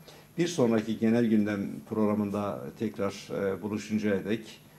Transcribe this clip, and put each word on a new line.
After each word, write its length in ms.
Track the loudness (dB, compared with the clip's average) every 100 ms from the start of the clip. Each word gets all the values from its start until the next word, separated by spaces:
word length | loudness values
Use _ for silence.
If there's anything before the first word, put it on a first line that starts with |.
| -20 -20 -10 -2
Bir 100 | -2
sonraki 500 | 2 4 4 0 0
genel 260 | 4 4 4
gündem 400 | 4 4 0 -4 -8 -6
programında 720 | 0 2 2 0 -2 -2 -6 -8 -6
tekrar, 500 | -6 -2 -4 -4 -8 -4 -2
e, 80 | -2
buluşuncaya 640 | -4 -6 -2 -2 0 0
dek 360 | 0 -4 -6 -20 -20